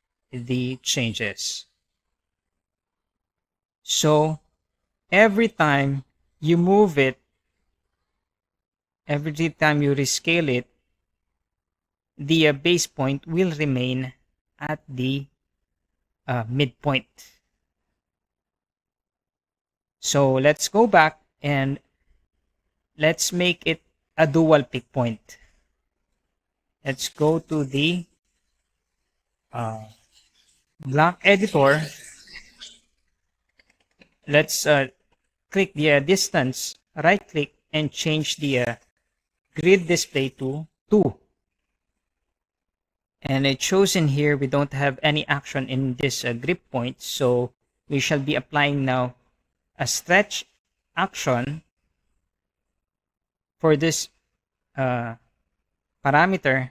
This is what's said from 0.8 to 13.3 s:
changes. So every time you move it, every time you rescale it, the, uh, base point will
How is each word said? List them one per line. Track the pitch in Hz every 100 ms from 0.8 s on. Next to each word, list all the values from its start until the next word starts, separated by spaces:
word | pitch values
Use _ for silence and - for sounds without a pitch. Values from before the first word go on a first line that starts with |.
changes. | - - 117 101 107 95 - - - _ _ _ _ _ _ _ _ _ _ _ _ _ _ _ _ _ _ _ _ _
So | - - 156 151 156 156 _ _ _ _ _ _ -
every | 190 220 202 226
time | - 151 139 139 139 - _ _ -
you | 151 170
move | 180 196 208 143
it, | 135 127 _ _ _ _ _ _ _ _ _ _ _ _ _ _ _ _ _ _ -
every | 147 151 147 165
time | - 156 147
you | 143
rescale | 139 135 - - 170 151
it, | 123 - _ _ _ _ _ _ _ _ _ _ _ _ _ _ -
the, | 143 160 151
uh, |
base | 139 170 175 -
point | - 135 139
will | -